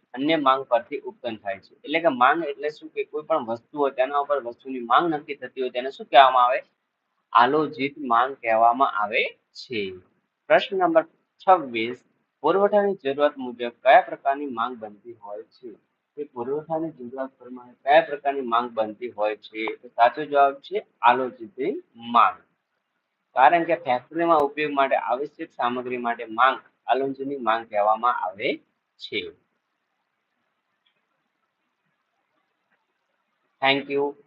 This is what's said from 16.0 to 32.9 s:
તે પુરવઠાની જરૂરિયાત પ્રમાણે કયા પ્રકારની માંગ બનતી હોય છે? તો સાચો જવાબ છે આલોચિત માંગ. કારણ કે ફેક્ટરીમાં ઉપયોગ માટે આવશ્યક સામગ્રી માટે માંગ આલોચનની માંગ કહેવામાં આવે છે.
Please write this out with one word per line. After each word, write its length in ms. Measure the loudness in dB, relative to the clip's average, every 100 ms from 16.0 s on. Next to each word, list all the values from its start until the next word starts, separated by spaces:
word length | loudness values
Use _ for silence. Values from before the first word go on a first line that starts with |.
| _ -14
તે 40 | -12
પુરવઠાની 640 | -10 -6 -6 -4 -6 -6
જરૂરિયાત 420 | -10 -14 -10 -10 _
પ્રમાણે 400 | -18 -18 -18 -8
કયા 280 | 2 4 4
પ્રકારની 380 | -2 -4 -4 -2
માંગ 220 | -2 -2
બનતી 400 | -4 -6 -6 -10
હોય 240 | -4 -2 -4
છે? 240 | -10 -10 -8 -8
તો 120 | -8
સાચો 320 | 2 2 2 -2
જવાબ 280 | 2 2 0
છે 160 | -8 -10 -10 -2
આલોચિત 580 | 0 0 -2 -10 -16 -8 -6 -8 -10 -20 -2
માંગ. 320 | 2 2 0 _ _ _ _ _ _ _ _ _ 4
કારણ 300 | 6 6 2
કે 100 | -2
ફેક્ટરીમાં 680 | -2 -4 -4 -4 2 2 2
ઉપયોગ 260 | -2 -4
માટે 260 | 0 0 0
આવશ્યક 500 | -2 -4 -6 -10 -14
સામગ્રી 500 | -6 -4 -4 -6 -6
માટે 240 | -6 -6 -6
માંગ 260 | 0 2 2 -8 _
આલોચનની 560 | -2 -2 -2 -6 -8 -6
માંગ 240 | -2 -2 -2
કહેવામાં 500 | 0 2 2 2 0
આવે 320 | -4 -6 -6 -6 _ _ _ _
છે. 220 | -10 -8 -8 -14 _ _ _ _ _ _ _ _ _ _ _ _ _ _ _ _ _ _ _ _ _ _ _ _ _ _ _ _ _ _ _ _ _ _ _